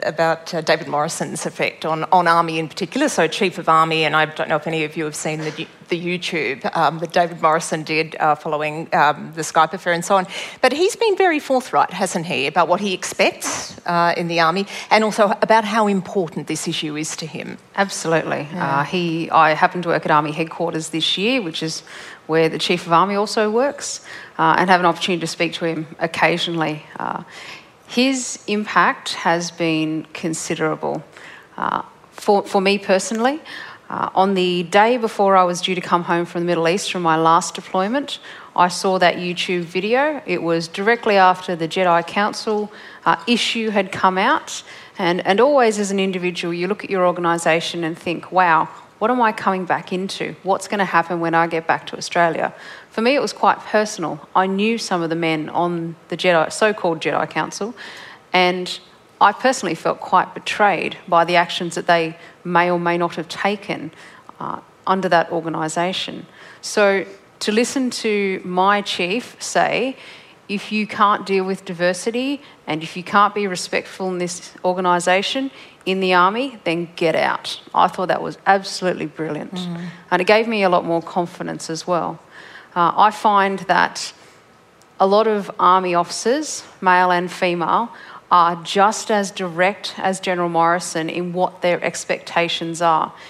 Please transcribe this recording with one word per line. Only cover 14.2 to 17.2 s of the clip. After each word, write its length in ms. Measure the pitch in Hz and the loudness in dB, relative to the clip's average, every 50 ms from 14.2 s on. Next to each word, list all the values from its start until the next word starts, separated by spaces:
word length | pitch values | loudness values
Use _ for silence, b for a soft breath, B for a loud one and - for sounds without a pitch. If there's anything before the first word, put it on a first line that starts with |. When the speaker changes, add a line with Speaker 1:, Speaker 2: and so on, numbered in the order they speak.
| 175 165 | -2 -2
Speaker 1:
the 120 | 170 165 | 2 4
Army 260 | 165 160 170 196 202 B B B B B | 4 4 4 0 -2 B B B B B
and 120 | - 220 | 4 4
also 320 | 220 214 - - 208 190 226 - | 4 2 2 2 2 2 4 0
about 220 | 214 185 220 226 214 | 2 4 4 4 4
how 220 | 202 214 233 214 202 | 2 0 2 2 2
important 580 | 202 190 175 - - 202 170 151 - 170 143 | 2 0 -2 -2 -2 -2 -2 -2 -4 -8 -6
this 220 | - 156 151 - 175 | -6 -6 -6 -4 -4
issue 280 | 160 - 165 151 147 | -4 -4 -6 -6 -6
is 200 | 151 160 - - | -6 -6 -6 -8
to 100 | - | -8